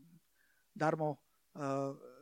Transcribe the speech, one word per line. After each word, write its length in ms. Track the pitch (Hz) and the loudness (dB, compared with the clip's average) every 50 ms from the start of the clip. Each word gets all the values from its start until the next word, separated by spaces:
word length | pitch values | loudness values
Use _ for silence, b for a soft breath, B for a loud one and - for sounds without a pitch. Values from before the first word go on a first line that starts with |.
| 147 170 - - _ _ _ _ _ _ _ _ _ _ | -20 -20 -20 -20 _ _ _ _ _ _ _ _ _ _
darmo, 480 | _ 214 151 156 160 156 156 151 143 - _ _ _ _ _ _ | _ 2 2 2 4 2 0 0 0 -4 _ _ _ _ _ _
e, 80 | _ 165 143 139 135 139 139 139 139 - - 123 127 135 | _ -6 -2 -2 0 0 0 -2 -4 -8 -12 -18 -20 -20